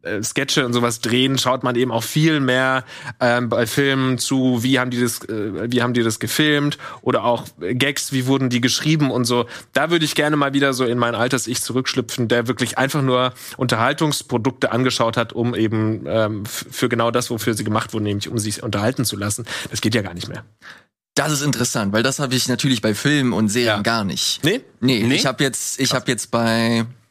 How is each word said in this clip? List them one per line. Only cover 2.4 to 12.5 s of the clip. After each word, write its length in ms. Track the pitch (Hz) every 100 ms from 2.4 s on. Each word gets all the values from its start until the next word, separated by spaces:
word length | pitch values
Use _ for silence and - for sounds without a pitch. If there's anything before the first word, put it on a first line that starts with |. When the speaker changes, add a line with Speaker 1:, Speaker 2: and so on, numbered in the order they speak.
Speaker 1:
mehr, 420 | 131 127 131 131 117 - 143 -
ähm, 260 | 123 120 120
bei 180 | 117 113
Filmen 520 | - 139 135 131 127
zu, 440 | - 135 131 123
wie 160 | 123 131
haben 140 | 127
die 80 | 123
das, 240 | 120 120
äh, 480 | - 110 104 92 113
wie 100 | 123
haben 120 | 120
die 100 | 123
das 160 | 113 110
gefilmt 580 | 117 - 151 147 147 147 - -
oder 220 | - 113
auch 220 | 110 117 - -
Gags, 500 | 90 123 135 143 -
wie 140 | 131 127
wurden 240 | 135 131
die 100 | 120
geschrieben 500 | 120 - 151 156 139
und 140 | 120
so. 220 | 120 123 117 - -
Da 180 | 131 156
würde 140 | 170
ich 120 | 151 -
gerne 200 | 147 151
mal 180 | 139
wieder 200 | 139 139
so 100 | 127
in 140 | 127 123
mein 180 | 120 113
altes 320 | 123 127 113
Ich 140 | 113
zurückschlüpfen, 680 | - 123 127 - 117 - 113
der 200 | 120
wirklich 300 | 117